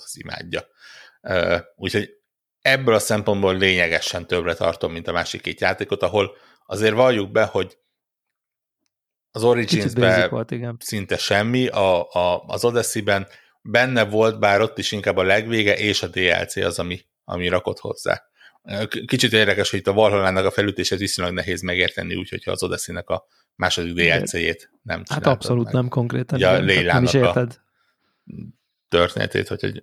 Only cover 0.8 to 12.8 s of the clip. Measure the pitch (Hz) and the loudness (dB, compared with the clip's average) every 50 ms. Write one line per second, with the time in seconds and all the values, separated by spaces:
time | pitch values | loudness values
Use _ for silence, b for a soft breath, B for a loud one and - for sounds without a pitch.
0.8 | B B B B B B B B B - 92 90 85 90 87 87 - - _ - | B B B B B B B B B -2 0 0 2 2 0 0 -2 -6 _ -8
1.8 | 95 95 - 107 - - - _ _ _ _ _ _ _ _ _ - 135 135 135 | -6 -2 -2 -2 -2 -4 -8 _ _ _ _ _ _ _ _ _ 0 2 2 2
2.8 | 131 123 110 107 - - 110 107 101 110 101 98 98 95 92 92 98 95 92 90 | 4 4 2 2 2 2 -2 0 0 0 0 2 2 0 2 2 2 2 4 4
3.8 | 87 82 82 78 - - - 90 85 - 90 90 85 87 82 - 92 85 82 - | 2 2 0 -2 -4 -4 -6 -6 -6 -4 -4 -2 -2 -2 -2 -2 0 -2 -2 -2
4.8 | - 82 82 85 85 - 85 85 82 - - - - - 82 - 104 92 95 - | -4 -6 -6 -6 -8 -4 -4 -4 -4 -4 -8 -10 -8 -10 -6 -2 -2 -2 -2 -2
5.8 | 101 - 101 - - 87 90 104 98 98 b b b b b b b - 95 98 | -4 -6 -4 -2 -2 0 2 0 0 0 b b b b b b b -10 -4 0
6.8 | 110 110 107 113 127 131 123 107 98 98 104 110 110 - - 104 92 92 - _ | 0 2 4 4 4 4 4 2 -2 0 0 0 0 2 0 -2 -4 -4 -8 _
7.8 | _ _ _ _ _ _ _ _ _ _ _ _ _ _ _ _ _ _ _ _ | _ _ _ _ _ _ _ _ _ _ _ _ _ _ _ _ _ _ _ _
8.8 | _ _ _ _ _ _ _ _ _ _ - 110 110 120 120 120 113 98 - - | _ _ _ _ _ _ _ _ _ _ -6 0 4 4 4 4 2 0 0 0
9.8 | 101 - 117 120 117 92 92 92 90 90 - 120 113 - - 120 123 120 117 120 | 0 0 0 2 4 4 4 4 2 2 0 -4 -6 -6 -8 -8 -8 -8 -10 -10
10.8 | - - - 104 95 - 95 - - - 101 101 104 117 123 127 127 120 - - | -10 -8 -6 -6 -4 -4 -4 -4 0 2 2 2 2 2 2 2 0 0 2 2
11.8 | 98 95 92 87 78 - - 90 87 90 87 - - - - 92 - 120 117 120 | 2 4 4 2 0 -2 -2 0 0 0 0 -2 -4 -6 -6 0 0 2 2 2